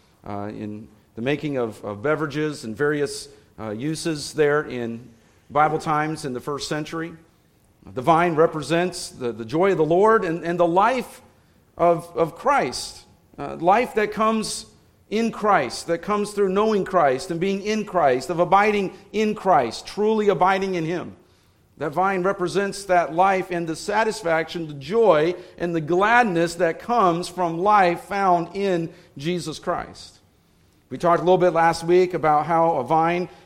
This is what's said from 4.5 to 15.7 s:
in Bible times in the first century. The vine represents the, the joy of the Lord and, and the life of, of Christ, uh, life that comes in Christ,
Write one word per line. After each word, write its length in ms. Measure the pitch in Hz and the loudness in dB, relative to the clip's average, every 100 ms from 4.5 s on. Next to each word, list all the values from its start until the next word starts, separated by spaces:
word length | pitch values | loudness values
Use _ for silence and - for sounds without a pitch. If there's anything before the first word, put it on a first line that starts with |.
| 147 | 0
in 460 | 147 123 117 113 123 - _ _ _ | -2 -6 -8 -10 -14 -20 _ _ _
Bible 300 | 131 156 156 | 0 0 0
times 480 | 165 151 156 156 147 | -2 -2 -2 -6 -8
in 80 | |
the 60 | 123 | -8
first 280 | 147 143 - | -8 -8 -6
century. 460 | 151 156 165 170 165 _ _ _ _ _ _ - | -6 -6 -10 -12 -14 _ _ _ _ _ _ -14
The 160 | 95 | -2
vine 320 | 123 160 175 | 2 4 4
represents 760 | 151 160 156 135 165 180 170 - | 4 2 2 -2 0 0 -4 -12
the, 240 | - 123 | -8 -6
the 140 | 110 113 | -6 -4
joy 260 | 151 196 | 0 2
of 60 | 175 | 2
the 80 | 151 | 2
Lord 360 | 170 214 220 | 4 4 4
and, 220 | 185 165 | 2 -4
and 160 | 160 175 | -4 0
the 60 | 170 | 2
life 560 | 175 214 254 - - - _ _ _ _ - | 4 2 0 -6 -14 -20 _ _ _ _ 0
of, 360 | 170 165 - | 2 2 -2
of 220 | - 165 - | -4 -4 -2
Christ, 680 | 247 277 151 - - - - _ _ - | 0 0 0 -6 -10 -16 -20 _ _ -14
uh, 180 | 139 139 | -12 -2
life 380 | 165 214 247 | 2 2 2
that 180 | 220 208 | -2 -2
comes 540 | 208 220 226 185 - - _ _ _ _ | 0 0 0 -4 -8 -12 _ _ _ _
in 200 | 214 226 | -2 -2
Christ, 560 | - 208 185 120 | 0 2 2 0